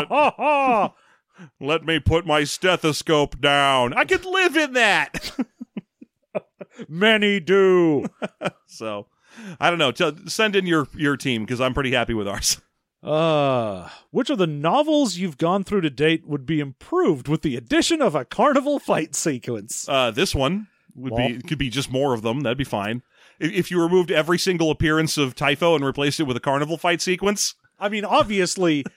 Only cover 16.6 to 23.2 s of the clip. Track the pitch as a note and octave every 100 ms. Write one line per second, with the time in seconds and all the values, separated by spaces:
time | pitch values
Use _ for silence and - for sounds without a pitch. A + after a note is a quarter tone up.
16.6 | C#3+ - - F4 D#4 C#3+ C3 D#3 D#3+ B2
17.6 | A#2 E4 D#4+ E4 A#3 D3 B2 - C4 C#4
18.6 | C4+ C#4+ - E3+ - - F3 B2+ - A2+
19.6 | G#2 - - C3+ B2 A2 F#3+ D3 C3+ G3
20.6 | G#3+ _ _ - C3 A#2 B2+ A#2+ - C#3+
21.6 | C#3 A#2+ B2 C3 C#3 A#2 A2+ B2+ B2 B2
22.6 | C3 G#2+ G2+ A#2+ - _